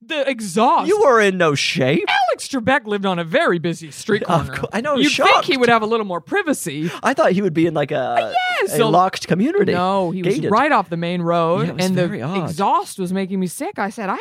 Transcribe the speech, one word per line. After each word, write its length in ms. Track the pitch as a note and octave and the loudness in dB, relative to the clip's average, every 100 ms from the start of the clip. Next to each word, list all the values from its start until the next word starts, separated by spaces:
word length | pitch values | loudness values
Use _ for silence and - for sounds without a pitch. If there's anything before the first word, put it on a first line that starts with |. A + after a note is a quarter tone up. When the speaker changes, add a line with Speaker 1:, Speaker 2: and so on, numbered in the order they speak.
Speaker 1:
The 260 | A3+ D#4 C4+ | -8 -4 -2
exhaust. 580 | B3 G#3 E3 B3 D#4+ C#4 | -4 -4 2 4 4 2
Speaker 2:
You 140 | G#4 | 4
were 200 | F4 A#3 | 6 6
in 160 | G3+ F#3 | 4 2
no 160 | E3 | 2
shape. 500 | C#3+ - F#3 C3 D4 G#4+ F#5+ F#5 | 2 -2 0 0 0 0 0 0
Speaker 1:
Alex 160 | C5+ - | -2 -4
Trebek 360 | C4+ A3+ C4+ G#3+ | -4 0 0 0
lived 200 | G#3 G3 | -4 -2
on 120 | F3 | -2
a 60 | |
very 340 | E3 A#3+ E4 F3 | -2 0 2 0
busy 320 | E3 D#3+ D#3+ | -2 -6 -10
street 320 | - - G#3 | -12 -2 -2
Speaker 2:
<laughs> 60 | - | 2
Of 180 | D#3+ C#3 | 0 0
Speaker 1:
corner. 140 | B2+ | -6
Speaker 2:
course. 100 | A#3+ | -4
I 80 | G3+ | -4
know, 140 | C#4 C4+ | -2 2
Speaker 1:
You'd 140 | C#4+ | 2
think 200 | - E4+ | 4 4
Speaker 2:
shocked. 160 | F4+ E4 | 4 2
Speaker 1:
he 100 | C4+ | 2
would 140 | A#3 | 4
have 120 | A#3 | 4
a 40 | G#3+ | 2
little 180 | A3+ G#3 | -2 -2
more 140 | E3+ | -6
privacy. 680 | - G4 E4+ B3+ E3 C#3+ E3 - | -2 -2 -2 -4 -4 -4 -6 -2
Speaker 2:
I 120 | G3 | -2
thought 180 | D4+ G#3+ | 2 2
he 80 | F#3+ | 2
would 120 | G3 | 2
be 120 | D#3 E3 | 2 0
in, 60 | |
like, 160 | D3+ C#3+ | 0 -2
a, 80 | C#3 | -2
Speaker 1:
Uh, 340 | B2 - - F5 F#5 E5+ | 0 0 0 -2 -2 -2
yes, 140 | G#4 | 0
Speaker 2:
a 20 | - | 0
Speaker 1:
so 140 | A3 | 4
Speaker 2:
locked 360 | E3+ F#3 - - | 4 2 0 -2
community. 460 | F3 C4 G4 - | 0 2 2 2
Speaker 1:
No, 380 | F3+ F#3 G3 F3 | 2 0 0 -2
he 100 | F3+ | -2
was 120 | E3+ A#3+ | -2 0
Speaker 2:
Gated. 140 | - | 0
Speaker 1:
right 180 | G#3+ D4+ | 2 2
off 200 | B3 F#3 | 2 0
the 80 | E3+ | -4
main 240 | F3 F3+ | -4 -2
road, 400 | E3+ E3+ E3 F#3 | 0 0 2 0
Speaker 2:
Yeah, 60 | E3+ | -2
it 60 | D#3+ | -2
was 100 | F#3 | 0
Speaker 1:
and 100 | F3+ | 0
the 100 | F3+ | 0
Speaker 2:
very 160 | F#3+ | -2
odd. 220 | B2+ G3 | -6 -4
Speaker 1:
exhaust 540 | D#3 D#3+ G3+ E4 G4 - | -4 -2 0 0 -2 -8
was 120 | F3+ | -4
making 280 | F#3+ F#3 F#3+ | -4 -4 -4
me 60 | F3+ | -4
sick. 300 | - E4 - | -6 -8 -6
I 80 | G#3 | -8
said, 200 | A#3 F#3+ | -6 -6
"I 80 | C4 | -6